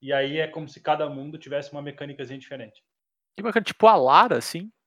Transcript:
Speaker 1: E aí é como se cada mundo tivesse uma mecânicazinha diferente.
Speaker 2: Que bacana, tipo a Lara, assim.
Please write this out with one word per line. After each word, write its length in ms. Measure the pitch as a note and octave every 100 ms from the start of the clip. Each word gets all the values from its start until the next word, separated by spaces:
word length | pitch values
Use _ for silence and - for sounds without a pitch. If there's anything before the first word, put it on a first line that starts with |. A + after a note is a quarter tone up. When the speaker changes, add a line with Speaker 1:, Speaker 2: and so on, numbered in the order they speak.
Speaker 1:
E 120 | C3+
aí 260 | C#3 C#3 D#3
é 80 | D#3
como 220 | D#3+ D3
se 120 | -
cada 280 | - D3 D3
mundo 300 | C3+ C#3 D#3+
tivesse 340 | C3+ C#3+ C#3+
uma 100 | D3
mecânicazinha 560 | C#3+ C#3+ C#3+ C#3 B2 C3+
diferente. 460 | - C3+ A2 _ _ _ _ _ _ -
Speaker 2:
Que 60 |
bacana, 220 | A3 A3+
tipo 220 | - - A3
a 80 | F#3+
Lara, 400 | B2+ D#3+ A#3+ B2+
assim. 320 | - E3+ G#3+ _